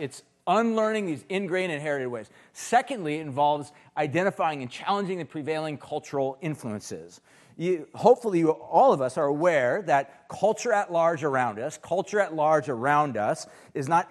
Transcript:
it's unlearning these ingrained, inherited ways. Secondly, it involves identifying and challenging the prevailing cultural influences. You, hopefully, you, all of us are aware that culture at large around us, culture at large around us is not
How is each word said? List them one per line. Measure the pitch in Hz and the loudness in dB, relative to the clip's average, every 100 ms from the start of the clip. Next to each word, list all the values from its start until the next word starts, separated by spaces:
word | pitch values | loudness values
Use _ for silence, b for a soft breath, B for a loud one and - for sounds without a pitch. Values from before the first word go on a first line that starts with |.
it's | 139 - - _ - | -10 -12 -20 _ 0
unlearning | 202 233 220 214 220 196 | 2 2 2 0 0 -2
these | 147 - | -6 -4
ingrained, | 185 196 185 185 | -4 -2 -2 -2
inherited | 147 151 143 127 | -4 -4 -4 -4
ways. | 117 104 b b | -8 -12 b b
Secondly, | - - 233 254 262 156 151 | -16 0 0 2 -4 -4 -6
it | |
involves | 151 135 147 147 139 b b - | -4 0 2 0 -4 b b -4
identifying | 151 160 190 190 170 147 | -2 0 0 0 -2 -2
and | 123 | -8
challenging | - - 202 190 185 | -6 -2 -2 -2 -6
the | |
prevailing | 156 160 143 156 156 147 | -8 -8 -4 -4 -4 -8
cultural | - 151 - 143 135 131 | -8 -10 -4 -2 -2 -4
influences. | 156 143 123 107 - 85 85 - b b b - | -8 -6 -8 -8 -10 -14 -14 -20 b b b -6
You, | 170 175 143 | -2 -2 -6
hopefully, | - 196 247 226 175 | 2 4 4 2 2
you, | 160 | 2
all | 151 - 165 262 | 0 2 6 6
of | 170 | 4
us | 127 165 | 0 0
are | 143 | 0
aware | 147 180 156 123 170 | 2 2 4 2 0
that | 165 143 139 - - | 2 0 0 -10 -18
culture | - 196 214 240 | -2 0 0 0
at | 202 196 | 0 0
large | 170 165 165 | 2 2 0
around | 147 131 123 104 | 0 2 0 -2
us, | 139 - | -8 -8
culture | - 175 - 208 | -4 -4 0 0
at | 185 | 0
large | 160 151 156 143 | 2 4 4 2
around | 117 131 147 147 110 | 0 4 4 2 0
us | 107 160 - B B | -2 -2 -8 B B
is | - 135 | -8 0
not | 170 185 | 0 0